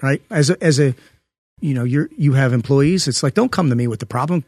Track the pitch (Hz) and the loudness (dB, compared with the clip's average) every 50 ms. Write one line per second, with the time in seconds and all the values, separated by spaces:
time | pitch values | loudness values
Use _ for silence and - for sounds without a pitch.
0 | - 135 139 147 - - - 160 147 131 185 - - 165 147 127 147 139 123 - | -2 -2 -2 -2 -4 -4 0 0 2 2 2 0 0 0 2 2 2 0 0 -4
1 | _ _ _ _ _ _ _ _ _ _ _ _ - 156 135 127 120 123 123 147 | _ _ _ _ _ _ _ _ _ _ _ _ -6 -4 -4 -2 -2 -2 -2 -2
2 | 156 - - - 165 143 131 135 135 127 120 123 110 - 139 139 139 151 185 190 | -2 -4 -4 -2 0 2 2 2 2 2 2 0 0 2 2 2 2 2 2 0
3 | - 143 120 - - 139 - - 233 262 - - 180 139 123 120 120 120 113 107 | -2 -2 -4 -2 -2 -2 0 0 0 0 0 0 0 0 0 0 0 -2 -4 -6
4 | - 104 - 123 135 156 180 170 139 | -8 -6 -6 -4 -4 -2 -2 -4 -4